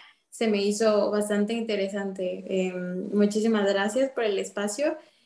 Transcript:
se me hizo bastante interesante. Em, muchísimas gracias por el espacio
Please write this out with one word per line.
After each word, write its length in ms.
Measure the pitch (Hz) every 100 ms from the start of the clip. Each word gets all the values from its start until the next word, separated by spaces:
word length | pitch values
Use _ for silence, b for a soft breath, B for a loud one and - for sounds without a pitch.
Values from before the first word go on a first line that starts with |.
| B B _
se 180 | - 226
me 140 | 202
hizo 480 | 202 208 220 208 202
bastante 420 | 208 208 208 208
interesante. 920 | 233 226 202 196 202 196 190 180 190 185
Em, 640 | 190 185 180 180 180 202
muchísimas 580 | 202 208 214 226 214 196
gracias 400 | 196 208 240 269
por 140 | -
el 140 | 220 190
espacio 580 | 196 208 208 240 302 320 B B